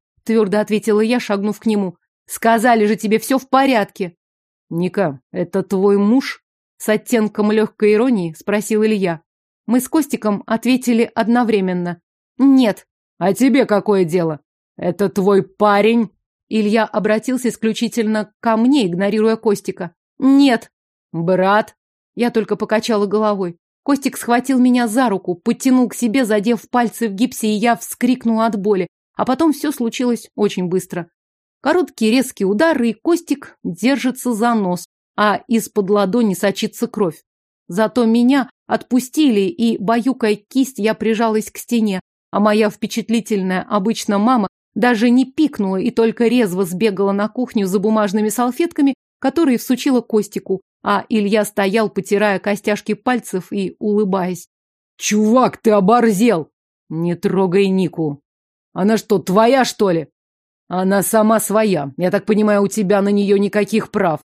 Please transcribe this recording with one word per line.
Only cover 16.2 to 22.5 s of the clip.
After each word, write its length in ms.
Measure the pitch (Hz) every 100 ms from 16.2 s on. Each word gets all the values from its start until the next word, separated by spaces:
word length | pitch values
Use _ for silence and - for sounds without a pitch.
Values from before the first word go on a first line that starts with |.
| _ _ -
Илья 340 | 220 208 226
обратился 640 | 220 214 208 220 240 254 226
исключительно 840 | - 220 - 233 240 214 214 208 _
ко 160 | 233 220
мне, 300 | 247 285 185
игнорируя 500 | 175 202 220 220 220
Костика. 560 | 220 202 - - 175 _ _ -
«Нет». 540 | 262 277 277 226 - _ _ _ _
«Брат?» 640 | 165 165 180 190 208 - _ _ _ _ -
Я 160 | 233
только 240 | 233 202